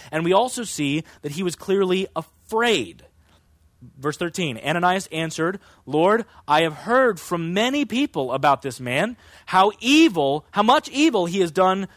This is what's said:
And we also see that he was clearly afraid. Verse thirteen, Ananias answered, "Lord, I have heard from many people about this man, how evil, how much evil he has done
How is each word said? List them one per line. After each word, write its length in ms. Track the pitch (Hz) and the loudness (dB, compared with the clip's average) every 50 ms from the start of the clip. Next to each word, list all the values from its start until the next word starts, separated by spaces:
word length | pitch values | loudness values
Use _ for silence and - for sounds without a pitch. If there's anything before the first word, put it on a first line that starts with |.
| - - | -16 -8
And 140 | - 156 165 | -4 -2 0
we 80 | 170 | 2
also 320 | 185 196 240 254 - 254 233 | 4 2 2 2 -2 -8 -8
see 400 | - - - 147 139 143 156 160 - - _ | -8 -6 -4 -2 -2 -2 -4 -6 -8 -16 _
that 120 | - 147 147 | -12 -10 -6
he 100 | 160 196 | -4 -4
was 120 | 175 160 | -6 -6
clearly 520 | - - - 190 196 196 185 185 190 190 - - | -6 -4 -2 0 0 2 2 0 0 -2 -4 -6
afraid. 920 | 165 165 _ _ _ _ - 220 220 233 240 220 160 113 - - - - _ _ _ _ _ _ _ _ _ _ _ _ _ _ _ - 120 _ 135 | -10 -10 _ _ _ _ -6 -2 0 2 2 2 0 0 -4 -10 -20 -20 _ _ _ _ _ _ _ _ _ _ _ _ _ _ _ -20 -20 _ -8
Verse 180 | 131 151 147 - | -6 -6 -4 -4
thirteen, 400 | 180 170 156 - 180 151 117 - | -6 -6 -4 -4 -4 -4 -4 -6
Ananias 500 | - 135 156 175 175 180 180 190 185 - | -4 -2 -2 2 2 2 2 0 -4 -6
answered, 480 | - 160 165 160 - - 160 170 190 196 _ - _ _ - | -6 -6 -6 -4 -4 -2 -2 -4 -4 -6 _ -20 _ _ -12
"Lord, 400 | - 135 151 165 190 214 226 220 _ _ - - - | -4 0 2 4 4 4 2 0 _ _ -12 -4 0
I 140 | 147 156 | 2 2
have 120 | 165 165 151 | 2 0 -2
heard 460 | - - 202 240 262 262 240 202 165 | -6 -4 0 2 4 4 2 0 -2
from 340 | - - 180 170 165 165 180 | -6 -6 -6 -4 -4 -2 -2
many 320 | 196 220 254 269 294 285 | 0 0 0 0 -2 -4
people 480 | 214 220 247 285 285 - 165 135 127 123 | -2 -2 -4 -4 -4 -4 -6 -4 -4 -2
about 300 | 135 139 143 139 135 - | 0 2 2 2 2 0
this 160 | 135 120 - | -8 -10 -8
man, 380 | 127 123 123 143 180 233 247 - _ - - - - - | -8 -4 -2 -2 -2 -2 -4 -10 _ -20 -20 -20 -10 -2
how 240 | - 185 190 208 208 - | 2 4 4 2 2 -2
evil, 680 | 214 240 285 311 330 320 196 165 143 135 139 151 - _ | 0 2 4 6 6 4 4 2 0 0 0 -2 -6 _
how 120 | - 202 208 | -2 0 2
much 260 | 220 262 302 - - | 4 4 2 2 -2
evil 380 | - 269 302 320 240 202 175 170 | -2 2 2 2 2 2 0 0
he 140 | 170 196 | 0 0
has 100 | 185 170 | -2 0
done 360 | 147 185 185 185 185 196 190 185 _ | 2 2 2 2 2 0 -4 -8 _